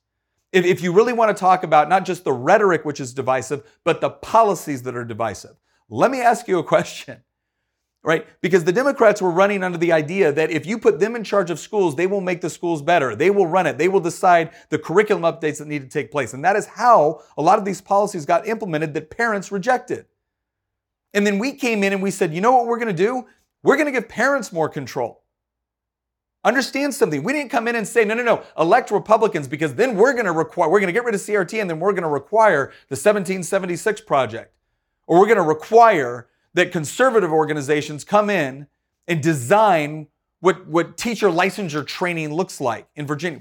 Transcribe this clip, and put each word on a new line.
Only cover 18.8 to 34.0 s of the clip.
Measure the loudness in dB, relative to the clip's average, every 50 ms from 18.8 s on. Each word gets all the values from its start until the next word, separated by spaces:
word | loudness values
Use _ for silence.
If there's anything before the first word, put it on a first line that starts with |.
| -4 -4 -6
that | -8 -10 -10
parents | -6 -4 -2 -2 -2 -4 -6 -6
rejected. | -8 -4 0 0 0 0 -2 -6 -8 -10 -10 _ _ _ _ _ _ _ _ _ _ _ _ _ _ _ _ _ _ _ _ _ -2
And | 0 0
then | 2 0 0
we | -2 -4 -4
came | -4 -2 -2 0 0 0
in | 0 0
and | -2 -2
we | -4
said, | -2 -2 -2 -2 -2
"You | 0
know | 2 2 2
what | 2 2
we're | 0 -2 -4
gonna | -2 -4 -2
do? | 0 0 0 0 -4 -8 -12 _ _ _ _ _ _ 2
We're | 2 4
gonna | 4 2 0 -2
give | -4 -6 -6
parents | -6 -2 -2 0 0 -2 -4 -6
more | -4 -4 -4 -4
control." | -4 -8 -10 -8 -6 -6 -6 -6 -8 _ _ _ _ _ _ _ _ _ _ _ _ _ _ _ _ _ _ _ _ _ _ _ _ _ -2
Understand | 0 0 0 -2 -2 -4 -4 -4 -4 0
something. | 0 0 0 0 -2 -2
We | -2 -4
didn't | -4 -4 -4
come | -4 -4 -2 -2
in | -4
and | -4 -4
say, | -2 0 2 2
"No, | 2 0
no, | -2 2
no, | 0 0 0 -2 -10 _
elect | -2 2 4 4 2 2 0
Republicans | -2 -2 2 2 4 4 4 0 0 -4 -6
because | -6 -6 -4 -4 -4 0
then | 0 0 0 4
we're | 4 4 4 4
gonna | 0 -2 -2 0
require, | -2 -2 -4 -2 -2 0 2
we're | 2 2
gonna | 2 2
get | 0 -2 -2
rid | -2 -4
of | -4
C | -4 -2 -2
R | -2 -2
T | -2 -4 -4
and | -4 -4
then | -4 -2
we're | -2 0 0
gonna | 0 -2 -2
require | -2 -4 -4 -2 2 4 4 4 4 2 0 -4 -8 -18 _ _
the | -10
seventeen | 0 2 2 2 2 0 -4 -6 -6 -4
seventy-six | -4 -4 -4 -2 -4 -6 -4 -4 -4 -4 -4